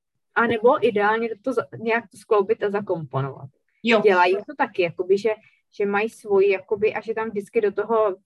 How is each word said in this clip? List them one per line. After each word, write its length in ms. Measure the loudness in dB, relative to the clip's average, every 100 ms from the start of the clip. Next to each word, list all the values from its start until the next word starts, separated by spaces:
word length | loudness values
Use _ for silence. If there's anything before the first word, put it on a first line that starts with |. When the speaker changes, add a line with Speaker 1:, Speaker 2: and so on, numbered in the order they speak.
| _ _ _
Speaker 1:
A 120 | -2 -2
nebo 400 | 2 2 4 2
ideálně 420 | 2 0 0 -4 -6
to 100 | -4
za-, 140 | -4 -6 -8
nějak 260 | -4 -4 -4
to 60 | -20
skloubit 460 | 0 0 2 -2
a 80 | -2
zakomponovat. 800 | -4 -4 -6 -4 -6 -6 -8 -20 _ _ _
Speaker 2:
Jo. 180 | 0 4
Speaker 1:
Dělají 360 | 4 4 4 2
to 180 | -6 -4
taky, 240 | -4 0
jakoby, 360 | -4 -2 0 0
že, 120 | 0 -4 _ _ _ -6
že 100 | -2
mají 220 | -2 -4
svoji, 420 | -8 -2 2 2
jakoby, 440 | 0 -2 -2 -2
a 60 | -2
že 140 | -6
tam 160 | -6 -4
vždycky 300 | -6 -4 -2
do 120 | -2
toho 440 | -2 -2 0 0 -2